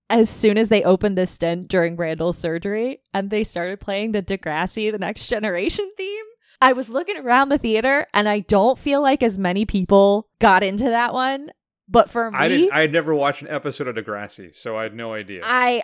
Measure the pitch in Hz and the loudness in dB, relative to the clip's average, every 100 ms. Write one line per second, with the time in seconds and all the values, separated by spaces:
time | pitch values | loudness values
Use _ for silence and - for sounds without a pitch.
0 | _ 233 220 - 220 208 220 208 - 190 | _ 4 4 4 2 4 4 4 4 2
1 | 208 185 180 - 170 175 180 185 170 170 | 2 0 -2 -2 -4 -4 -2 0 0 -2
2 | 165 160 170 170 165 170 202 214 247 285 | -6 -2 -4 -2 -6 -4 -4 -4 -6 -8
3 | _ 196 196 214 214 175 175 196 - 196 | _ -6 -4 -4 -4 -4 -6 -8 -6 -4
4 | 226 208 175 196 160 151 185 - 214 208 | -2 -4 -4 -6 -4 -4 -4 -4 -4 -4
5 | 185 214 - 220 214 175 220 - 392 415 | -6 -8 -6 -4 -2 -2 -4 -4 -8 -10
6 | 381 415 440 466 _ _ 262 247 226 254 | -10 -10 -14 _ _ _ 2 2 -2 -6
7 | 349 349 254 247 277 277 226 220 262 285 | -4 -6 0 2 2 0 0 0 2 0
8 | - - 208 208 175 202 226 247 294 277 | 0 0 0 -2 2 4 4 2 0 2
9 | 277 285 233 190 185 190 214 196 180 196 | 2 2 0 0 -2 -2 -2 -2 4 6
10 | 202 202 - _ 226 185 196 202 262 233 | 6 4 -2 _ 4 4 2 -2 0 0
11 | 240 254 262 277 302 - _ _ _ 233 | 0 -2 -4 -4 -10 -20 _ _ _ 2
12 | - 233 226 135 156 277 370 147 156 160 | 4 -2 -4 0 2 4 4 2 2 0
13 | 156 151 143 139 - 147 143 - 127 113 | 0 0 0 -2 -8 -8 -6 -6 -6 -6
14 | 107 104 104 - 87 - 120 110 110 113 | -8 -10 -10 -16 -20 -14 -10 -6 -8 -8
15 | 113 107 98 95 220 254 247 240 | -10 -10 -10 -10 -4 0 0 0